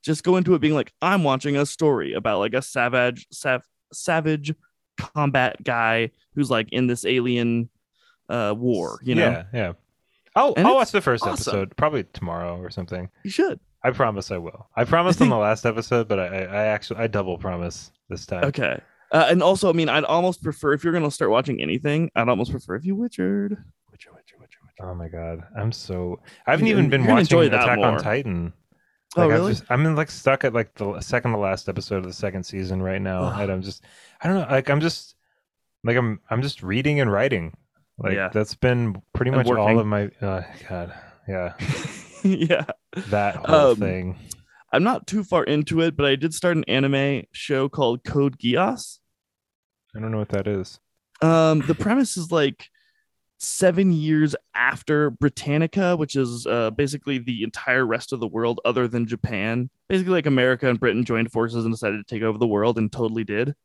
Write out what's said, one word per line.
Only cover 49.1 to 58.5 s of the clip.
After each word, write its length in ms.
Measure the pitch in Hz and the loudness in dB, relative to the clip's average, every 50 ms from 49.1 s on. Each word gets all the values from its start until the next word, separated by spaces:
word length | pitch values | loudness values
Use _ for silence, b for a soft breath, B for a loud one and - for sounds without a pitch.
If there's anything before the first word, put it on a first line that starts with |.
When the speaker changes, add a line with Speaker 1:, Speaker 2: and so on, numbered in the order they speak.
| _ _ _ _ _ _ _ _ _ _ _ _ _ _ _ _ - | _ _ _ _ _ _ _ _ _ _ _ _ _ _ _ _ -12
Speaker 2:
I 40 | 107 | -8
don't 100 | 110 110 | -6 -4
know 80 | 110 107 | -4 -4
what 120 | 107 - | -4 -2
that 180 | - 101 98 104 | -4 -4 -2 -2
is. 320 | 104 95 92 - - _ _ _ _ _ _ _ _ _ | -4 -4 -4 -8 -14 _ _ _ _ _ _ _ _ _
Speaker 1:
Um, 380 | 151 160 165 165 160 160 160 156 | 2 4 4 6 4 4 4 2
the 160 | 127 143 165 | 2 0 -2
premise 400 | - - 202 226 269 269 - - | -2 0 0 2 2 0 0 -2
is, 160 | 185 165 170 | -8 -6 -2
like, 340 | 175 160 147 139 - _ - _ _ _ _ _ _ _ _ _ _ _ _ _ _ _ | 0 2 2 0 -2 _ -20 _ _ _ _ _ _ _ _ _ _ _ _ _ _ _
seven 540 | - - - - 185 185 165 180 196 190 | -10 -8 -2 2 2 4 4 4 4 4
years 420 | 170 156 151 156 156 156 156 147 139 - _ _ - | 4 4 2 2 4 4 4 2 0 -4 _ _ -2
after 560 | 104 123 131 143 - - - 156 147 151 143 | 0 0 0 0 -2 -2 0 2 2 2 0
Britannica, 880 | 123 - 147 143 - - - 147 143 151 165 160 - 196 190 175 180 | 0 0 0 0 0 -2 -4 -2 0 0 0 0 0 0 0 2 0
which 200 | 160 151 139 - | 0 -2 -2 0
is, 280 | 139 131 120 120 120 117 | -2 -2 -2 -4 -6 -4
uh, 240 | - 110 120 113 110 | -2 0 0 0 0
basically 460 | 107 131 143 135 143 139 _ 139 139 131 | 0 -2 -2 -2 -2 -6 _ -4 -4 -4
the 260 | 117 123 120 110 107 | -4 -6 -6 -4 -6
entire 420 | 113 - - - 135 123 131 131 | -6 -8 -6 -2 0 2 2 2
rest 260 | 110 113 117 - - | 0 -2 -4 -4 -6
of 60 | 135 120 | -6 -4
the 80 | 117 | -4
world 340 | 104 101 110 117 117 | -4 -2 0 0 0